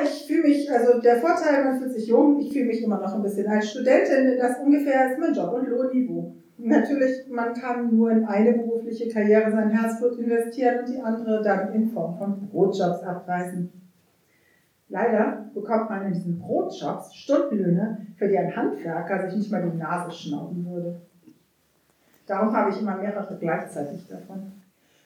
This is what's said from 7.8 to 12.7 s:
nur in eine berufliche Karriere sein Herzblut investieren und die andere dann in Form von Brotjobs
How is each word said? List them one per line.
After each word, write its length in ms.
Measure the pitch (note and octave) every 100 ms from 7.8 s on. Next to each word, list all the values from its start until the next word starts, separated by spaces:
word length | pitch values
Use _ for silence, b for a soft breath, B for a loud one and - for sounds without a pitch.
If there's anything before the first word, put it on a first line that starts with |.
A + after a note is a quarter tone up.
| A#3+ A3
nur 140 | A3+
in 160 | A3 G3
eine 280 | G3+ A3+
berufliche 560 | A3+ - - A#3 A3 A3+
Karriere 420 | A3+ G#3 G#3+ A3
sein 180 | A3 G#3+
Herzblut 480 | A3 A3+ A3+ A#3+ A#3
investieren 600 | A#3 A#3 A#3 C#4 A#3+ A#3+
und 100 | B3
die 120 | -
andere 420 | A3 A3+ A3 G#3+
dann 300 | G#3 G3 G#3
in 160 | A3 A3
Form 280 | - E3 F3
von 300 | G3 G3 -
Brotjobs 560 | E3+ F#3+